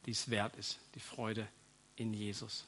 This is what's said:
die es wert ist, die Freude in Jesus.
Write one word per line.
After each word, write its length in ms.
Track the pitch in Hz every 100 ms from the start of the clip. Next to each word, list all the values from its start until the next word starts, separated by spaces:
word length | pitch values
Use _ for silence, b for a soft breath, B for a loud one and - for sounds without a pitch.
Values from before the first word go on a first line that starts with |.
| -
die 60 |
es 180 | 113 -
wert 280 | 107 107 -
ist, 200 | - - -
die 60 | -
Freude 480 | - - 110 110 107 - - - - -
in 180 | 113
Jesus. 520 | 104 104 101 110 -